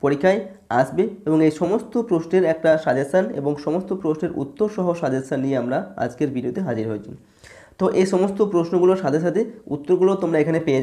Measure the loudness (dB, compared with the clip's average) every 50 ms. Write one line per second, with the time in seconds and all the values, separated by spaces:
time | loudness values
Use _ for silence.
0 | 0 0 0 2 2 2 2 2 -2 -8 -14 -20 _ -2 2 2 2 2 2 0
1 | 0 0 -2 -6 -2 0 2 4 4 4 2 2 -2 0 0 -2 -4 -4 -4 -4
2 | -2 0 -2 -2 -2 0 0 2 2 2 0 2 4 2 2 2 2 0 0 0
3 | 0 0 2 0 0 0 -4 -4 -2 -2 -4 -2 -4 -4 -2 -2 -2 -4 -6 -4
4 | -2 -2 -2 -2 -2 -6 -4 -4 -8 -8 -4 -2 -2 -2 -2 -2 0 0 0 0
5 | -2 -2 -2 -2 -4 -4 -4 -2 -2 0 0 -2 -2 -2 -2 -4 -4 -6 -6 -6
6 | -6 -6 -4 -2 -4 -2 -2 -4 -4 -4 -4 -4 -4 -4 -4 -4 -4 -4 -6 -8
7 | -8 -12 -18 -18 _ _ _ _ -20 -20 -20 -20 -20 -20 -6 -2 0 0 2 2
8 | 2 2 2 0 0 0 2 0 0 2 2 0 0 2 2 4 4 4 4 4
9 | 2 0 0 0 0 0 0 0 -2 -4 -6 -16 -10 -8 -8 -8 0 0 2 4
10 | 4 2 2 2 0 0 2 2 2 2 0 0 0 0 0 2